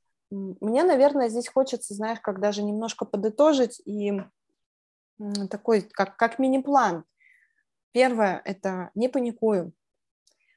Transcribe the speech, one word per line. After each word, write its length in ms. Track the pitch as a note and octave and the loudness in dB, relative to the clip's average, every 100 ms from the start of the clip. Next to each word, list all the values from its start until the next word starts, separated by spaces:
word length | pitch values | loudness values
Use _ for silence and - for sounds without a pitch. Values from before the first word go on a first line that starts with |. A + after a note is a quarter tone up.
| _ _ _ | _ _ _
М, 260 | G3+ G3 F#3 | -10 -10 -6
мне, 220 | G#3+ B3 | -2 2
наверное, 460 | F4+ C#4 C#4+ C#4+ A#3+ | 2 4 4 4 0
здесь 200 | A3+ A#3+ | -2 -2
хочется, 440 | C4+ C4+ A#3+ - G3+ | 0 0 -4 -8 -8
знаешь, 240 | A3 A3+ | -6 -6
как 180 | - F#3+ | -6 -2
даже 220 | G#3 G#3 | -2 -2
немножко 420 | G#3 G#3 A3+ - - | -4 -4 -6 -8 -6
подытожить 760 | G3+ G#3+ G#3+ D4+ C#4 A#3+ - - | -2 -2 4 4 6 2 -2 -10
и, 240 | G#3 G3+ G3+ F#3+ _ _ _ _ _ _ _ _ - | -6 -2 -4 -6 _ _ _ _ _ _ _ _ -14
м, 280 | G#3 G3+ G3 | -8 -8 -6
такой, 320 | G#3 - G#3+ | -6 0 0
как, 340 | G3+ - G3 - | 0 -4 -4 0
как 220 | A3+ A#3 | -2 2
мини-план. 680 | C4 C4+ C4+ C#4 A3 E3 - _ _ _ _ _ _ _ _ | 0 0 2 2 2 0 -8 _ _ _ _ _ _ _ _
Первое — 480 | A#3+ B3+ A3+ G3+ E3+ - | 2 2 4 0 0 -6
это 460 | G3 F#3+ F#3 F3 G3+ | -8 -6 -6 -6 -4
не 140 | B3+ | -2
паникуем. 640 | C4 A#3+ A3+ A3 G3+ E3+ - _ _ _ _ _ _ _ | 0 -4 0 0 0 -2 -10 _ _ _ _ _ _ _